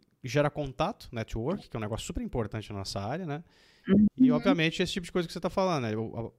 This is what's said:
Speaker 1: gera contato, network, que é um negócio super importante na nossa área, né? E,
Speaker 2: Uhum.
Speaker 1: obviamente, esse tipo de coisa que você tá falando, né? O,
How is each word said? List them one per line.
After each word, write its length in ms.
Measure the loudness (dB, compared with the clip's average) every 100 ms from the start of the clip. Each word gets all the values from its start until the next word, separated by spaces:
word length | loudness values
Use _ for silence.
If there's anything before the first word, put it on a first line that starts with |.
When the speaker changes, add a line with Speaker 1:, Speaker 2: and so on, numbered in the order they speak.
| _ _
Speaker 1:
gera 260 | -2 2 2
contato, 600 | 0 -6 -2 -4 -4 -10
network, 560 | -6 -4 -4 -2 -4 -6
que 60 | -8
é 40 |
um 20 |
negócio 240 | -4 -6 -6
super 160 | -8
importante 500 | -4 -4 -4 -6 -8
na 80 | -8
nossa 200 | -6 -6
área, 260 | -4 -4 -6
né? 180 | -8 -10 _ _ _ 4 6 6 6
E, 120 | 6
Speaker 2:
Uhum. 60 | 6
Speaker 1:
obviamente, 440 | 4 4 2 2
esse 100 | -2
tipo 120 | -2 -2
de 60 |
coisa 160 | -4 -2
que 60 |
você 60 | -4
tá 100 | -4
falando, 340 | 0 0 0 0
né? 120 | -2
O, 360 | -4 -6 -8